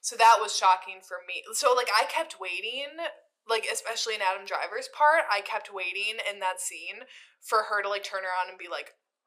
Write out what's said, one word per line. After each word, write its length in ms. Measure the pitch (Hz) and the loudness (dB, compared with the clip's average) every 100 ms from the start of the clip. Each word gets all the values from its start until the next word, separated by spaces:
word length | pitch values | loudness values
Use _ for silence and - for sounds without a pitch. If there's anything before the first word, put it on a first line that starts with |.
So 160 | - 233 | -10 8
that 220 | 226 220 | 10 10
was 140 | 214 - | 6 2
shocking 440 | 196 180 196 190 | 4 4 0 -16
for 160 | - 180 180 | -12 -12 -10
me. 160 | 180 190 | -12 -8
So, 200 | 220 277 | 0 2
like, 140 | 247 240 | 4 2
I 140 | 208 | 0
kept 340 | 233 320 320 - | 0 -2 -6 -8
waiting, 480 | 185 180 214 247 285 311 330 - _ _ _ | -8 -8 -8 -8 -10 -8 -10 -10 _ _ _
like, 180 | 226 220 | -2 0
especially 440 | 220 - 226 - | -6 -6 -6 -4
in 80 | 214 | 0
Adam 240 | 190 196 196 | 0 0 -4
Driver's 420 | 170 160 226 262 | -4 -4 -6 -10
part, 360 | - 302 320 - | 2 6 6 4
I 100 | 208 | 0
kept 320 | 202 214 - | -2 -6 -6
waiting 420 | 196 180 185 208 226 196 | -10 -8 -6 -6 -4 -6
in 100 | 202 | -4
that 200 | 190 185 | -4 -4
scene 440 | - 165 175 202 262 - - _ | -8 -10 -14 -16 -18 -20 -20 _
for 240 | - 220 | 0 0
her 180 | 214 208 | 2 -2
to, 60 | 202 | 0
like, 160 | 202 | -2
turn 200 | 202 196 | -4 -8
around 240 | 190 185 180 | -4 -4 -4
and 80 | 185 | -8
be 100 | 175 | -10
like, 260 | 160 151 _ _ _ | -10 -10 _ _ _